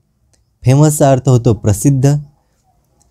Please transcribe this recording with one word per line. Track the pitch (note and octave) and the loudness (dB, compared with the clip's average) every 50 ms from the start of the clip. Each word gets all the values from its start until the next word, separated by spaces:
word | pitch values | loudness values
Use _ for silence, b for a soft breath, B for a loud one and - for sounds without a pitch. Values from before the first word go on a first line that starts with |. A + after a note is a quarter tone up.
| _ _ _ _ _ _ _ _ _ _ _ _ | _ _ _ _ _ _ _ _ _ _ _ _
फेमसचा | - B2 C3 C#3 D3+ D#3 D3+ - D3+ C3+ | -2 0 2 2 2 2 2 0 0 0
अर्थ | C3+ B2+ - C#3 | 0 0 0 0
होतो | B2+ A#2+ A#2 B2+ G#2+ | 0 0 0 0 -2
प्रसिद्ध, | - - A2 G2+ - - C#3+ C#3 C3 B2 C#3 D3 D3 D3 - _ _ _ _ _ _ _ _ _ _ _ _ _ _ _ _ | -2 -2 -4 -4 -2 -2 -2 -2 0 0 0 -2 -2 -6 -12 _ _ _ _ _ _ _ _ _ _ _ _ _ _ _ _